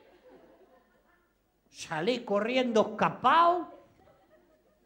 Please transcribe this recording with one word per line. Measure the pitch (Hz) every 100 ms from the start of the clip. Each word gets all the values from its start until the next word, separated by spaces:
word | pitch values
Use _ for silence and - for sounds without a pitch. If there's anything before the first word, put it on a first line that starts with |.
| _ _ _ - _ _ 381 _ _ _ _ _ _ _ _ _ _
Salí | - - 156 190 247
corriendo | - 202 226 254 247 220 202
escapado | - 170 - 254 302 349 349 302 - _ _ _ _ _ _ _ _ _ _